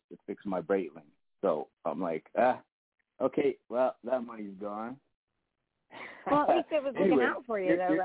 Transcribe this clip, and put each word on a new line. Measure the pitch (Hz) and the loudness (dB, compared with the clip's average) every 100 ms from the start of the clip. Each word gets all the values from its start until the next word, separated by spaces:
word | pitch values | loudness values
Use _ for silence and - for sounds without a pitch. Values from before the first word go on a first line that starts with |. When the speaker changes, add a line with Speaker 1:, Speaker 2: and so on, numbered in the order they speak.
| _ | _
Speaker 1:
to | - - | -20 -12
fix | 98 101 | -10 -4
my | 92 | -6
Breitling. | 82 98 85 78 - _ _ _ | 0 0 0 -10 -20 _ _ _
So | 98 78 65 _ - | 0 0 -4 _ -6
I'm | 78 | -4
like, | 90 80 - - | -4 -4 -4 2
"Ah, | 123 123 - _ _ _ _ _ | 2 2 -8 _ _ _ _ _
okay, | 131 - 143 120 _ | -2 2 0 -2 _
well, | 120 127 - | 0 0 -2
that | 113 127 | -4 -4
money's | 117 113 104 95 | -4 -10 -12 -8
gone." | 101 104 113 131 _ _ _ _ _ _ _ _ _ - - - - | -8 -6 -8 -10 _ _ _ _ _ _ _ _ _ -18 -16 -12 0
Speaker 2:
Well, | 285 285 | 2 4
at | 349 | 2
least | - | 2
it | 311 | -2
was | 277 226 | -2 0
Speaker 1:
<laughs> | |
Anyway, | - 294 | 4 4
Speaker 2:
looking | 247 | 4
out | - 254 | 0 -4
for | 214 | -2
you, | 185 | 2
Speaker 1:
it, | 180 | 2
Speaker 2:
though, | 180 | 2
Speaker 1:
it, | 175 | 0